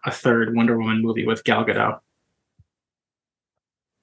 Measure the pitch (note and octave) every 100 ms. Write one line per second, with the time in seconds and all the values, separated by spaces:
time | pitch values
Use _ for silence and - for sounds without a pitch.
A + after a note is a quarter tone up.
0 | B2+ - C3 A#2 A2+ A#2 A#2 A2+ A2 A2
1 | A2+ A2+ A2+ A2 - A2 G#2+ G#2+ G#2+ -
2 | _ _ _ _ _ _ _ _ _ _
3 | _ _ _ _ _ _ _ _ _ _